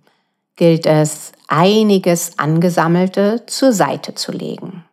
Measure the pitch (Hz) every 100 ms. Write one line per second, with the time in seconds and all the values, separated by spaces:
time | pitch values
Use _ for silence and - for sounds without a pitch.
0 | _ _ _ _ _ - 170 160 156 156
1 | 151 - - - - 143 190 220 214 190
2 | 185 170 - - 143 165 180 170 165 170
3 | 185 196 202 233 - - 269 196 139 139
4 | - - - - - - 180 170 -